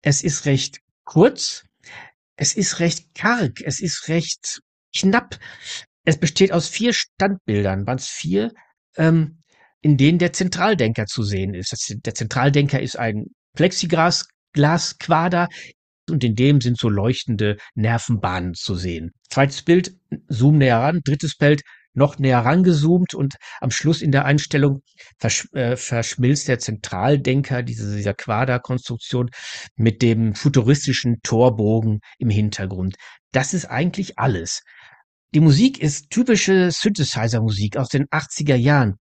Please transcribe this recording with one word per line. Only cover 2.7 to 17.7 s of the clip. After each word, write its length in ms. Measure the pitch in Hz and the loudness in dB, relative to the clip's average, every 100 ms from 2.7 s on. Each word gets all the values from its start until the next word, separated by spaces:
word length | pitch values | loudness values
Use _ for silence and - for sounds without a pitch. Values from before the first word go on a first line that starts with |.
| - | 0
recht 360 | 170 160 _ - | -2 -2 _ -4
karg, 460 | 202 240 156 - | -2 0 -2 -4
es 180 | - 139 | -8 -6
ist 280 | 185 - - | -6 -8 -4
recht 540 | 165 160 - - - _ _ _ - | -4 -2 -8 -10 -14 _ _ _ -2
knapp. 440 | 190 226 - - - - - - - _ | 2 2 -2 -18 -20 -20 -16 -16 -16 _
Es 140 | - 147 | -2 0
besteht 340 | 160 - 190 | 0 2 2
aus 160 | 175 165 | 2 -4
vier 260 | - 233 | -2 0
Standbildern, 960 | - - _ 196 196 - 104 101 95 101 | 0 -6 _ -2 -2 -2 0 0 -2 -4
waren's 200 | 131 - | -6 -8
vier, 440 | - 156 190 226 - _ _ _ - | -10 -4 -2 -2 -8 _ _ _ 0
ähm, 440 | 160 165 156 - _ _ _ _ | 4 4 0 -6 _ _ _ _
in 160 | 151 143 | 2 6
denen 220 | 139 170 | 6 4
der 140 | 175 | 0
Zentraldenker 720 | - 185 175 190 196 113 113 107 | -2 -4 0 0 2 0 0 -6
zu 180 | - | -4
sehen 300 | 101 101 95 | -4 -2 -4
ist. 180 | 92 92 | -6 -10
Das, 160 | - - | -10 -10
der 280 | 104 - - | -8 -10 -8
Zentraldenker 680 | 110 - 135 143 143 139 | -6 0 2 2 2 -2
ist 160 | 117 - | -4 -4
ein 280 | 117 107 - _ _ - | -4 -4 -8 _ _ 0
Plexiglas-, 720 | 170 - 170 160 165 160 - _ _ | 0 2 -2 2 2 0 -6 _ _
Glasquader 920 | 147 147 170 - - - 156 175 170 175 - - _ _ _ - | 0 2 2 -2 -10 -2 0 2 0 -2 -6 -20 _ _ _ -4
und 140 | 160 | -2
in 120 | 123 107 | 0 2
dem 260 | 139 147 | 4 4
sind 160 | 123 120 | 2 0
so 100 | 117 | 0
leuchtende 680 | 101 107 127 - 107 104 101 - | 2 0 -2 -4 -2 0 -2 -8